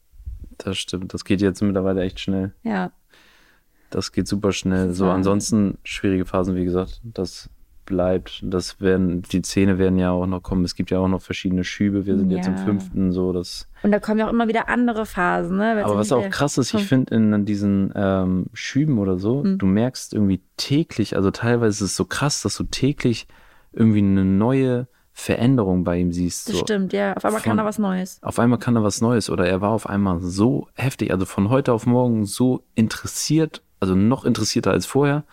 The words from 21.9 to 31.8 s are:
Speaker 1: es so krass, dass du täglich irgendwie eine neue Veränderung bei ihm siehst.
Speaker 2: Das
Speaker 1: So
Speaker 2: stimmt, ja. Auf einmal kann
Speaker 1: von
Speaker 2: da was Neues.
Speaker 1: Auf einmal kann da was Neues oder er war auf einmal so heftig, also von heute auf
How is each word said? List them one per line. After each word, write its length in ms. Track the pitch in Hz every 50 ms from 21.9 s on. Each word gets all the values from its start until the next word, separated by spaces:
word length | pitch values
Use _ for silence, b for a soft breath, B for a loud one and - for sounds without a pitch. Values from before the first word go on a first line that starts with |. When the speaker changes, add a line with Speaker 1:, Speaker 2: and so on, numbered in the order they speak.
Speaker 1:
es 40 | -
so 100 | - 95
krass, 380 | - - - 135 147 - - -
dass 120 | 104 -
du 80 | - 92
täglich 600 | - - - - 165 143 - - 127 113 - - b b b b b b b b b -
irgendwie 260 | - 113 113 107 104
eine 240 | 101 98 98 98 95
neue 640 | 95 98 95 110 123 135 135 131 127 123 123 127 - _ _ _ _ _
Veränderung 720 | - - - - - 117 131 135 123 104 95 92 90 87
bei 140 | 90 87
ihm 140 | 87 90 90
siehst. 360 | 85 90 90 85 - - - -
Speaker 2:
Das 60 | 208
Speaker 1:
So 40 | 87
Speaker 2:
stimmt, 320 | - - 214 196 190 180 -
ja. 200 | 196 202 196 185
Auf 100 | - -
einmal 160 | 202 214 214
kann 100 | - 226
Speaker 1:
von 60 | 220
Speaker 2:
da 80 | 214 214
was 140 | 208 208 -
Neues. 400 | 208 190 185 185 185 - - -
Speaker 1:
Auf 160 | - - -
einmal 220 | - 113 123 120 104
kann 160 | - 123 120
da 80 | 113 107
was 180 | 104 - -
Neues 300 | 113 117 123 113 - -
oder 160 | 82 95 90
er 140 | 90 95 92
war 100 | 101 104
auf 180 | 113 104 - -
einmal 300 | 101 101 101 95 90 85
so 460 | 92 87 90 98 107 127 139 135 - - _
heftig, 360 | - 117 135 - - 107 -
also 140 | - 95 95
von 240 | - - - 98 104
heute 240 | 131 135 139 - 120
auf 140 | 110